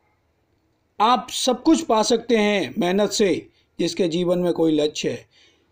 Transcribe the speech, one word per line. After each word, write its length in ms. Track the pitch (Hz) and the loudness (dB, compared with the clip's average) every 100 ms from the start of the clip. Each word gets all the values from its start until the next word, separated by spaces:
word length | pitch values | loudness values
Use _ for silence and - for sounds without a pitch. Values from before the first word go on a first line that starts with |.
| _ _ _ _ _ _ _ _ _ - | _ _ _ _ _ _ _ _ _ 0
आप 300 | 214 247 - | 2 2 -2
सब 320 | - - 247 | -4 -2 0
कुछ 220 | 320 320 | 2 2
पा 180 | - 220 | 2 0
सकते 340 | 208 233 - 233 | 2 0 0 0
हैं 380 | 208 202 131 - | 2 0 -2 -2
मेहनत 320 | 175 190 202 | 0 0 0
से, 380 | - 202 143 - _ _ - | 0 0 0 -6 _ _ -6
जिसके 300 | 175 - 180 | -4 -2 -2
जीवन 300 | 165 175 180 | 0 0 0
में 140 | 180 | 0
कोई 200 | 160 160 | 0 2
लक्ष्य 380 | 151 151 - 156 | 2 0 -2 -6
है। 180 | 117 - _ _ _ _ | -6 -12 _ _ _ _